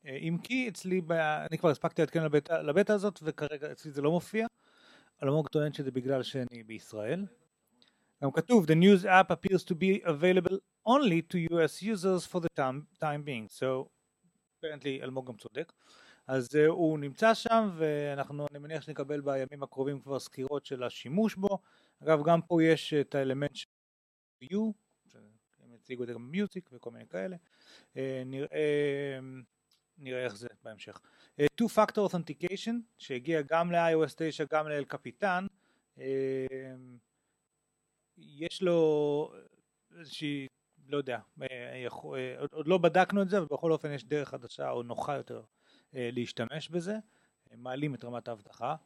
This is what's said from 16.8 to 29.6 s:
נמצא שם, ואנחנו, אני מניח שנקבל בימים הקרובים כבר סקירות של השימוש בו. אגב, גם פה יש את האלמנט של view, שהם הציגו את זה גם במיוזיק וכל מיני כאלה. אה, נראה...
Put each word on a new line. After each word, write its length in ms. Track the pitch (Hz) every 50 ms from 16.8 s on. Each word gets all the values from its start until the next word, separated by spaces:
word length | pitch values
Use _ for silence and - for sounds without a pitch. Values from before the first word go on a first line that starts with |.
| 170 156 156 151
נמצא 360 | 143 143 131 - 220 226 226
שם, 360 | - - 226 226 226 220 202 175
ואנחנו, 680 | 160 160 151 151 147 147 143 139 139 135 - 143 147 147 147
אני 80 | 143 143
מניח 240 | 143 147 160 151
שנקבל 380 | 131 156 147 147 143 135 147 147
בימים 420 | 143 143 139 135 131 127 147 143
הקרובים 380 | 139 131 - 131 135 139 143 135
כבר 180 | 113 139 139 127
סקירות 480 | - - - - 131 135 147 139 _
של 160 | - 139 123
השימוש 520 | 123 117 - - - 123 147 196 226 208 -
בו. 240 | 190 190 202 196 180 _ _ _ _ _ _ _ _
אגב, 200 | 147 147 160 147 147
גם 180 | 165 170 170
פה 200 | 170 _ 175 165
יש 320 | 160 160 160 147 - - 156
את 200 | 147 139 - -
האלמנט 400 | 143 135 135 131 135 143 143 -
של 100 | - - _ _ _ _ _ _ _ _ _ _ _ _ _ _ _ 127
view, 140 | 135 180 208 220 220 208 _ _ _ _ _ _ _
שהם 100 | _ 117 107 104 104 113 _ _ _ _ 120 120 117
הציגו 280 | 113 _ _ 131 120
את 60 | 123 117
זה 60 | 120
גם 140 | 117 120 127
במיוזיק 420 | 151 190 208 190 - 185 - _
וכל 180 | 131 120 - 120
מיני 160 | 117 117 113 _
כאלה. 280 | - 180 190 185 180 170 _ _ _ _ _ - - - _ _ _
אה, 260 | 135 131 135 131 131 127
נראה... 920 | 127 135 135 143 151 151 151 151 151 147 147 147 143 139 139 143 139 135 131 131 131 131 131 123 _ _ _